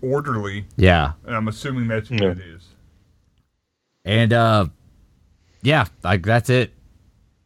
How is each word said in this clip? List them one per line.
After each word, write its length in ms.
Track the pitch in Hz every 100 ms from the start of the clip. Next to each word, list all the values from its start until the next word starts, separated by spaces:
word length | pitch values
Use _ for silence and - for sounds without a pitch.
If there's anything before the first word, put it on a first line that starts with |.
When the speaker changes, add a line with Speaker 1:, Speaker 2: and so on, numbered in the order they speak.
Speaker 1:
orderly. 640 | 131 139 143 113 101 101 101 -
Speaker 2:
Yeah. 360 | 92 85 71 -
Speaker 1:
And 100 | - 113
I'm 100 | 110
assuming 380 | 107 143 127 117
that's 200 | 110 107
who 80 | 117
Speaker 3:
Yeah. 180 | 98
Speaker 1:
that 40 | 90
is. 180 | 90 82 - _ _ _ _ _ _ _ _ _ _ _ _ _
Speaker 2:
And, 280 | 90 110 113
uh, 340 | 117 113 107 87 - _ _ _ _ _ _ _ _
yeah, 240 | 131 151 104 _
like, 200 | 87 98
that's 260 | 90 117 120
it. 220 | 127 107 - _ _ _ _ _ _